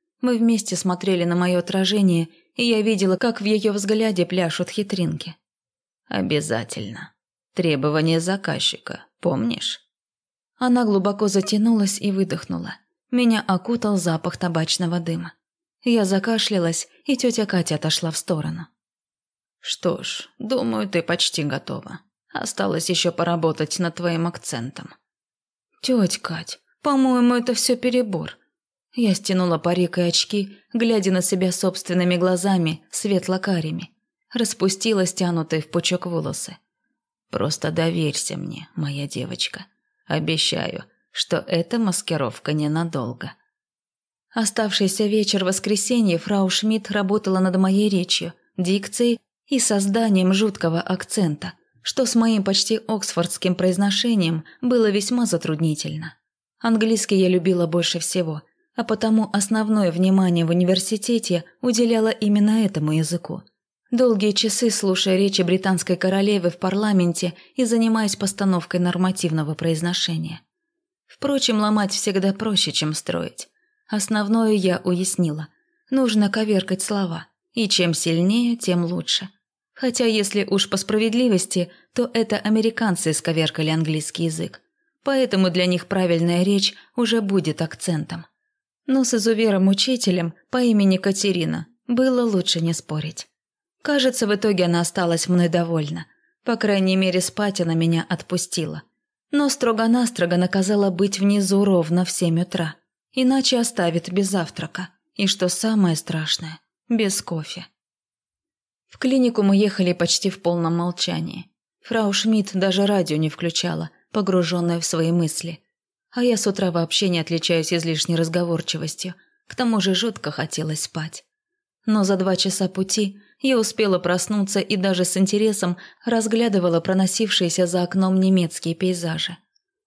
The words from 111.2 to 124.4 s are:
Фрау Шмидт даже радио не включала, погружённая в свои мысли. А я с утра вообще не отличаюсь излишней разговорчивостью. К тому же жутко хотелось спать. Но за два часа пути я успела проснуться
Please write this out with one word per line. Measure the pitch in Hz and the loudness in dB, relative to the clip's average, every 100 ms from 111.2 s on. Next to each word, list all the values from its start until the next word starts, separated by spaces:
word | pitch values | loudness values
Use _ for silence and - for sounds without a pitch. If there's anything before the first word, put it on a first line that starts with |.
| 170 175 - _ _ _ | -6 -10 -16 _ _ _
Фрау | - 226 208 | -4 -2 0
Шмидт | 196 220 220 196 | 0 2 0 0
даже | 190 190 185 202 | 0 0 2 2
радио | 202 156 151 | 2 0 0
не | 156 | -2
включала, | - 170 - 175 160 160 _ _ | -2 -4 -2 -4 -4 -8 _ _
погружённая | 214 196 185 165 180 170 170 | -4 0 2 2 0 0 -2
в | |
свои | 165 165 165 | -2 0 2
мысли. | 175 160 - 170 160 _ _ _ _ _ | 2 0 -2 -8 -12 _ _ _ _ _
А | - | -2
я | 247 220 | 0 2
с | 214 | 0
утра | 196 185 | 0 0
вообще | 170 165 - 196 | 0 0 0 0
не | 170 | 0
отличаюсь | 156 165 - 165 156 | 0 -2 0 0 0
излишней | 170 165 156 - 165 | -2 -2 -2 0 0
разговорчивостью. | 165 175 175 165 - 156 156 - 185 - _ _ - | 0 0 -2 -2 -4 -6 -6 -8 -10 -12 _ _ -14
К | |
тому | - 240 214 | -4 0 0
же | 190 | 0
жутко | 185 233 202 - | 0 -2 -4 -8
хотелось | 147 151 - 156 156 | -6 -6 -4 -6 -4
спать. | - 165 156 - _ _ _ _ _ _ - | -6 -8 -10 -12 _ _ _ _ _ _ -2
Но | 214 | 0
за | 190 190 | 2 2
два | 190 | 2
часа | 180 196 - 185 | 0 0 0 -2
пути | 190 190 - 202 - _ _ | -2 -2 -2 -2 -4 _ _
я | 269 254 | 0 2
успела | 220 - 208 180 | 0 0 0 2
проснуться | 180 180 - 208 | 0 -2 0 -2